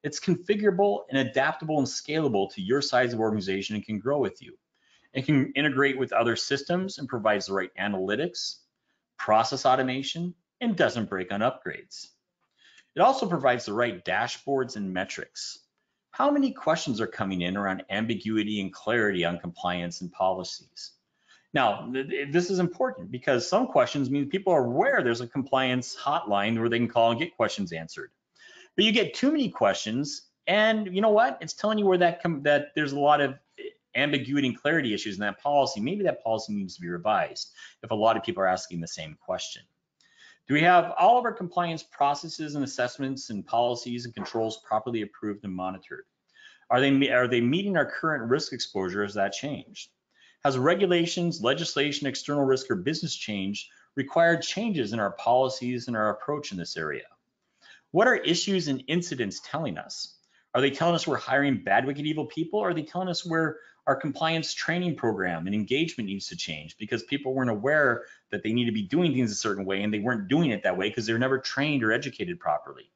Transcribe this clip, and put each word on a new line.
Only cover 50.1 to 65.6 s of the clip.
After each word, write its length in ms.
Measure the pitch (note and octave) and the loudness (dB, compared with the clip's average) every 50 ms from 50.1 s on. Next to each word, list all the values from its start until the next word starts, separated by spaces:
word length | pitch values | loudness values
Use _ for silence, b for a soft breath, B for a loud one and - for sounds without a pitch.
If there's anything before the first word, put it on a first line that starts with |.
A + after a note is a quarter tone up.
| b b b b b b _ | b b b b b b _
Has 120 | C#3+ C3 | 0 0
regulations, 840 | B2+ B2+ D#3 F#3 F#3+ G3+ F3+ F3 F3 E3 E3+ - F3+ F3 E3+ E3 - | 4 4 4 4 4 4 4 4 4 2 0 0 0 0 0 0 0
legislation, 640 | G#2+ A#2+ C#3+ E3 E3 - - C#3+ C#3+ D3 C#3+ C#3+ C#3+ | 2 0 2 2 -2 -4 0 0 0 0 0 -2 -4
external 380 | C#3 C3+ - - - D3 C#3+ C#3 | -4 -4 -6 -4 -2 0 2 4
risk, 240 | C3+ C3 C3 - - | 4 4 2 2 -2
or 60 | - | -4
business 380 | F3+ - C#3+ D#3+ D#3 - D#3 - | -2 -2 -2 -2 -2 -4 -6 -6
change 560 | - - - G#2+ G2 F#2+ G2 G#2 G#2 - b b b b b b | -8 -6 -6 -4 -4 -4 -4 -6 -8 -10 b b b b b b
required 460 | C#3 C3+ C#3 - E3 E3+ E3+ E3+ D#3 E3 | -6 -6 -2 2 4 4 4 4 2 0
changes 500 | - - F#3+ A3+ A#3 G3 D3+ A#2 G2+ A2+ | -6 -6 -4 -2 -2 -2 -2 -2 -2 -2
in 60 | A#2 | -2
our 120 | G#2 G2 | -2 -2
policies 760 | F#2+ - - A#2 B2 B2+ C3+ B2+ C3 - B2 B2 B2 A#2+ A#2 | -2 -2 0 2 4 4 4 2 -2 -4 -6 -4 -6 -6 -6
and 100 | - A#2+ | -4 -2
our 140 | G#2+ G#2+ G#2+ | 0 0 0
approach 400 | - - - - D3 D3 C#3+ - | -2 -4 -4 -6 -6 -6 -6 -8
in 60 | G2+ F2+ | -8 -8
this 180 | E2+ - - | -8 -8 -6
area? 300 | F2 D#2+ D2+ C#2+ B1+ - - _ _ _ _ _ _ _ _ b b b b b b b b | -6 -6 -6 -6 -8 -10 -14 _ _ _ _ _ _ _ _ b b b b b b b b
What 160 | - E3+ A3 | 2 4 6
are 80 | B3+ A#3+ | 6 4
issues 520 | F#3 - D3 F3 F3 - G#3 G3 F#3 D#3+ | 4 2 0 0 0 0 0 0 0 0
and 160 | D3 C3+ B2+ - | 0 -4 -4 -2
incidents 540 | - D#3 F3 E3+ - D3 B2 A#2 G2+ - - - | -2 -2 -2 0 -2 -4 -2 -2 -4 -4 -8 -12
telling 340 | - - D3+ E3 B2 E2 - | -8 -6 -4 -4 -4 -6 -6
us? 360 | - - - - - - - _ _ _ _ _ _ _ - | -10 -12 -12 -12 -12 -14 -14 _ _ _ _ _ _ _ 0
Are 80 | B2 | 2
they 80 | C3+ C#3 | 2 2
telling 260 | C#3 - E3 F3 E3+ | 2 2 2 2 2
us 120 | D#3 - | 2 0
we're 100 | E3 C#3 | 0 -2
hiring 460 | A#2 - - C3 C#3 C#3+ C#3+ C3 G2 F#2 | -2 0 2 2 4 4 4 2 0 2
bad, 220 | G2 G2 A2+ B2+ | 4 4 4 4
wicked, 200 | C#3 C#3 D3 D3+ | 2 -4 -2 -2
evil 220 | D3+ D3+ D3+ C#3+ | -2 -2 -2 -4
people? 320 | - - D#3 E3 E3 - G#3+ | -6 -4 -6 -6 -2 -2 0
Or 100 | G#3 F#3 | 0 0
are 40 | E3+ | -2
they 100 | D#3 D3 | -2 -6
telling 260 | - - F3+ F#3 F3+ | -6 -6 -6 -4 -4
us 160 | E3+ - - | -4 -6 -4
where 320 | F3 E3 D#3+ D#3+ D#3 - B B B B B B | -2 0 0 0 0 -2 B B B B B B
our 80 | - C3+ | 0 0
compliance 580 | C3+ - D#3 C#3 - E3 D#3+ E3 D#3+ D#3 - - | 0 0 -6 -4 -2 0 0 0 0 -2 -4 -6
training 420 | - - - E3 F3+ F3+ F3 D3 | -6 -4 -2 -2 0 0 -2 -2
program 520 | - - A2+ A2 F#2+ F#2+ F2+ E2+ D#2+ E2 | 0 0 -2 0 0 -2 -2 -2 -2 -2
and 80 | F#2+ G2+ | -2 -2
engagement 520 | G#2+ | -2